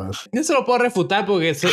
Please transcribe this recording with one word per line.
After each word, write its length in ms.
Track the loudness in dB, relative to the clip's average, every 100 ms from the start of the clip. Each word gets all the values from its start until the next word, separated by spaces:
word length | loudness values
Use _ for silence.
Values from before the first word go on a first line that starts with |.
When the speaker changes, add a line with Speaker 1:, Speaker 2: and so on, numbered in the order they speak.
Speaker 1:
¿no? 60 | -6 -10 -6
Speaker 2:
Yo 100 | -4
se 120 | 0
lo 100 | 0
puedo 140 | 2 2
refutar 460 | 2 0 0 0 2
porque 280 | 2 0
soy, 160 | 0 0